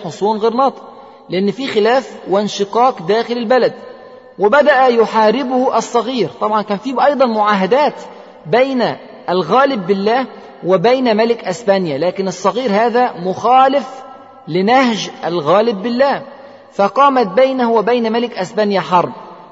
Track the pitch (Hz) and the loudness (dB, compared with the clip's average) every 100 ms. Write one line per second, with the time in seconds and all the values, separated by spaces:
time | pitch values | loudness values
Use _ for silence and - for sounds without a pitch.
0 | 175 - 202 220 226 226 269 - - - | -10 -4 -4 0 -2 0 0 -2 -14 -20
1 | - - - 175 202 196 269 220 214 262 | -20 -20 -6 -2 -2 -2 -4 0 2 2
2 | - - - 196 208 - 202 226 262 254 | -2 -10 -4 -2 -2 -4 -4 0 0 0
3 | 165 220 226 240 220 254 175 - - - | -2 -2 -2 -4 0 2 0 -2 -16 -20
4 | - - - - 202 285 285 262 262 233 | -20 -20 -18 -2 2 4 4 4 4 4
5 | 214 226 214 254 254 254 269 226 - 233 | 2 2 2 2 -2 -2 0 -2 -2 -2
6 | 214 254 151 - 208 214 202 196 262 240 | -2 -2 -4 -4 -2 -2 -2 -6 -4 0
7 | 285 269 254 214 208 196 185 254 302 - | 2 2 0 0 0 0 2 2 2 -2
8 | - - - - 151 220 269 254 190 127 | -14 -20 -20 -20 -2 0 2 0 -2 -4
9 | - - - 180 156 240 277 247 175 196 | -12 -12 -4 -4 0 2 2 0 -2 -2
10 | 202 247 247 - - - 170 185 226 262 | 0 -2 -4 -10 -20 -8 0 2 2 2
11 | 247 208 233 226 185 175 202 196 175 135 | 2 2 2 0 -6 -4 0 0 0 -2
12 | 175 180 190 175 202 196 254 196 233 233 | -4 -2 -6 -4 -4 -2 0 0 2 2
13 | 247 - 180 180 226 262 269 277 214 - | 0 -2 -6 -2 2 4 4 2 -4 -12
14 | - - - - - 170 202 254 254 202 | -18 -20 -20 -18 -6 -2 2 4 2 0
15 | 170 - 156 170 147 196 233 196 233 240 | -6 -8 -6 -4 2 2 2 -2 -2 0
16 | 277 190 - - - - - - 196 - | 0 -2 -8 -20 -20 -20 -8 -2 0 4
17 | 277 262 208 196 262 262 233 226 202 247 | 4 4 0 2 2 2 0 2 2 0
18 | 226 233 240 196 175 208 208 190 156 175 | 0 -2 -4 -6 -6 -2 0 0 0 0
19 | 135 - - - - | 0 -6 -18 -20 -10